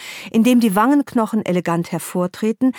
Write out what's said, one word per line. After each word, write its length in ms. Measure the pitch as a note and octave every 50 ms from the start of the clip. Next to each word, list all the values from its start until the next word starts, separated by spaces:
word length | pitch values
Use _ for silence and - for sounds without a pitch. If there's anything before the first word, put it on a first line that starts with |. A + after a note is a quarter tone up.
| - - - - - -
in 120 | - A3+ G#3+
dem 180 | B3 B3+ A#3+
die 140 | A3+ A3+ F3+
Wangenknochen 720 | G#3 G#3+ C4 D4 C#4+ A#3+ - - A#3+ A3 - - G#3+ -
elegant 460 | - F3+ F3+ D#3+ F3 E3+ E3+ E3+ -
hervortreten, 800 | F3 D#3+ - - - F3+ F3+ F3+ - - A3 A3 A3+ - B3+ C4 -